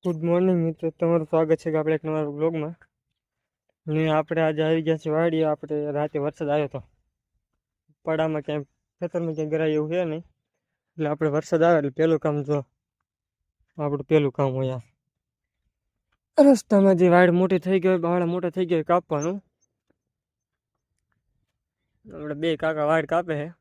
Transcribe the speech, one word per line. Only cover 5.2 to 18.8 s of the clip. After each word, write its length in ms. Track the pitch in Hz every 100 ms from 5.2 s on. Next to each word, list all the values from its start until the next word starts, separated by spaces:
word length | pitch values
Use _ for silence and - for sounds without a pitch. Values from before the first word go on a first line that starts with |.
| 170 160 156
આપણે 240 | 151 147 151 147 147
રાતે 260 | 151 151
વરસાદ 260 | 143 147 151
આવ્યો 160 | 147 143
હતો, 100 | 135 - _ _ _ _ _ _ _ _ _ _ _
પડામાં 400 | - 160 160 151 143
ક્યાંય, 200 | 151 139 _ _ _
ખેતરમાં 340 | 175 175 170 156
ક્યાંય 160 | 151
ગરાય 260 | 156 160 151
એવું 100 | 151
છે 140 | 175 175
નહીં, 120 | 156 170 _ _ _ _ _ _
એટલે 160 | - 151
આપણે 240 | 151 156 143
વરસાદ 300 | - 165 170
આવે 120 | 165
એટલે 120 | 143 131
પહેલું 240 | 160 160
કામ 160 | 160 147 139
જો 140 | 147 131 _ _ _ _ _ _ _ _ _ _ -
આપણું 260 | 147 143 135
પહેલું 220 | 156 143 -
કામ 100 | 139 131
હોય 180 | 131 127 - _ _ _ _ _ _ _ _ _ _ _ _ _ _ -
આ 100 | 285
રસ્તામાં 440 | 254 - 202 196 185
જે 100 | 180 175
વાડ 180 | 180 175
મોટી 200 | 185 190 185
થઈ 140 | 190
ગઈ 100 | 185
હોય, 120 | 185 170
બાવળા 260 | 175 175
મોટા 200 | 180 175 175
થઈ 140 | 180
ગયા 120 | 170